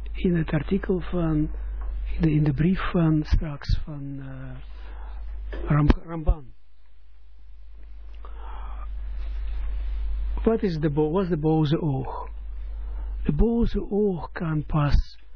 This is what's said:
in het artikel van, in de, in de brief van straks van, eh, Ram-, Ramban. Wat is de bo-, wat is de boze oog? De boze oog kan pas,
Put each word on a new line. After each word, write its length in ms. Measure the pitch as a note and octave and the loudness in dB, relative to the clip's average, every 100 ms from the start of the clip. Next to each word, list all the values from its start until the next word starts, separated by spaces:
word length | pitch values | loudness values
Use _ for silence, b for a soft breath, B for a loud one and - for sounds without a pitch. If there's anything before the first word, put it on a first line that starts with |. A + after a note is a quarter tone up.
| - | -6
in 240 | - F#3 E3+ | 0 2 2
het 140 | D#3 | 2
artikel 500 | D#3 - G3 - F#3 | 0 2 0 2 -2
van, 500 | - F3+ D#3+ D3+ D3+ - - - - - - - | 0 0 2 2 2 -2 -4 -4 -4 -2 -2 2
in 60 | |
de, 100 | E3 | 4
in 120 | D3+ | 4
de 100 | D3+ | 4
brief 360 | C3 E3 F#3+ - | 4 4 2 2
van 320 | F3+ D#3+ D#3 | 4 4 4
straks 560 | D3+ - D#3+ C#3+ - - | 4 4 4 -2 0 0
van, 360 | - D3 C#3 C#3 | 0 -6 -8 -8
eh, 380 | C3+ C3 C3 B2+ - B B B B B B - - - - | -10 -10 -10 -10 -12 B B B B B B -8 -6 -4 0
Ram-, 220 | D3+ D3 - E3 | 4 4 4 0
Ramban. 480 | E3 D#3 D#3+ C3 - - - - - - - - - - - - - - - - - - B B B B B B - - - - - - - - - - - - - - - | 0 2 2 -2 -14 -14 -14 -14 -14 -14 -14 -14 -14 -14 -14 -14 -12 -12 -12 -12 -12 -10 B B B B B B -6 -6 -4 -4 -4 -2 -2 -2 -2 -2 -2 0 0 0 2
Wat 180 | A3 A3+ | 2 2
is 160 | G3 D#3 | 2 2
de 140 | D#3 | 2
bo-, 200 | D3 D3+ | 2 2
wat 120 | F#3 | 2
is 60 | F3+ | 2
de 100 | E3 | 2
boze 420 | D#3 D#3 D3 D#3+ | 4 4 4 2
oog? 480 | D3+ C3+ - - - - - - - - B B B B | 0 -2 -4 -6 -8 -8 -8 -8 -6 -6 B B B B
De 100 | - | 2
boze 580 | D3 A3 A#3 A3+ G#3 - | 4 6 4 4 2 0
oog 400 | G3+ G#3 E3+ - | 2 2 0 -4
kan 320 | - E3 D3+ - | -4 -2 0 2
pas, 540 | D#3 C#3+ - - - - | 2 6 6 6 -2 -14